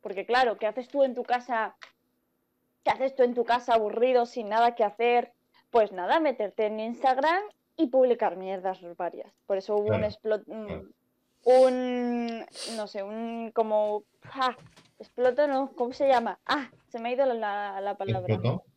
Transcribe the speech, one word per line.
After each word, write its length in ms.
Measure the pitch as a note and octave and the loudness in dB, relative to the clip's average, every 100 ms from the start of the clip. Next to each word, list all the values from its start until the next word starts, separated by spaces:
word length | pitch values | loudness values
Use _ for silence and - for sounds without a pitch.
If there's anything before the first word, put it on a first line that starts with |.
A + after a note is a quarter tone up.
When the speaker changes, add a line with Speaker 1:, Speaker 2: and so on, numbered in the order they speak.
Speaker 1:
porque 240 | - F#3 F3 | -12 -10 -2
claro, 320 | B3 B3 G3+ | 2 2 0
¿qué 100 | G#3+ | -4
haces 200 | B3+ A#3+ | -6 -4
tú 160 | C#4+ | 2
en 100 | C4+ B3 | 2 0
tu 80 | |
casa? 520 | A#3+ B3 B3 A3+ G#3 - - _ _ _ _ _ _ _ _ _ | -4 -4 -2 -4 -4 -8 -20 _ _ _ _ _ _ _ _ _
¿Qué 80 | - | -2
haces 240 | D4+ C4 C4 | 0 -2 2
tú 80 | |
en 100 | B3 | 2
tu 100 | A#3+ | 2
casa 300 | A#3 A#3+ B3 | 0 0 2
aburrido, 520 | A3+ G#3 A3 B3+ B3 A#3+ | 2 2 2 4 4 2
sin 240 | B3+ G#3 | -4 -2
nada 260 | A3 A#3+ A#3+ | 2 2 2
que 80 | |
hacer? 480 | G#3 - A#3 A#3+ A#3 _ _ _ _ | -2 2 2 2 0 _ _ _ _
Pues 200 | A#3 G#3 | 2 4
nada, 280 | - F#3 D#4+ | 0 0 2
meterte 460 | D4+ A#3+ G3+ - G#3+ | 2 -2 -4 -2 -2
en 140 | G#3+ | -2
Instagram 640 | A3+ A#3 C4+ C4 D4+ F4+ G#4 - _ - | -6 -2 0 2 2 0 -4 -14 _ -4
y 100 | C#4+ | 2
publicar 500 | C4 B3+ A#3 G#3 F3+ | 4 4 4 0 -2
mierdas 420 | F#3+ F#3+ F#3+ F#3 F3 E3+ | -6 -6 -6 -6 -12 -8
varias. 340 | F3 - - _ - | -8 -8 -16 _ -4
Por 120 | G3 | -4
eso 180 | G3 G#3 | 0 0
hubo 140 | G#3 | 2
un 60 | G#3 | 0
Speaker 2:
Claro, 80 | G#3+ | -2
Speaker 1:
explo-, 360 | - A3 G#3+ - | -4 -4 -4 -4
un, 180 | A3 G#3 | -14 -10
Speaker 2:
claro. 200 | E3+ - _ _ _ _ _ | -12 -14 _ _ _ _ _
Speaker 1:
un, 1000 | - B3+ C4 B3+ B3+ B3 A#3+ A#3+ A#3 A3+ - - - A3+ | 4 8 6 4 -2 -2 -2 -2 -4 -8 -12 -14 -10 -8
no 120 | G#3 | -8
sé, 160 | G3+ | -8
un 480 | G3 A3 A#3 A#3 A3+ | -8 -8 -8 -8 -4
como, 500 | - A3 G#3+ G#3 G#3 - _ - | -2 0 2 0 -2 -8 _ -16
ah, 240 | C#4 B3+ A#3 - - _ _ | -4 -4 -4 -14 -20 _ _
exploto, 480 | A3 - B3 B3+ D4 | -14 0 2 2 0
¿no? 240 | C4+ C4+ - | 0 -2 -4
¿Cómo 180 | A#3+ | -6
se 140 | - C#4 | 0 2
llama? 320 | B3 A3+ F3 - | 2 0 -6 -4
Ah, 240 | C#4+ B3 _ _ | -4 -4 _ _
se 100 | A#3 | -10
me 100 | A#3 | -6
ha 40 | |
ido 120 | B3 C4+ | 0 0
la, 480 | A#3 G#3 G3+ G3+ G3 | 0 -4 -6 -6 -6
la 140 | G3+ G3 | -8 -6
palabra. 360 | G3 A2+ A2 | -4 -4 -2
Speaker 2:
¿Explotó? 300 | G#2 A#2 F#3 - | -2 -2 -4 -10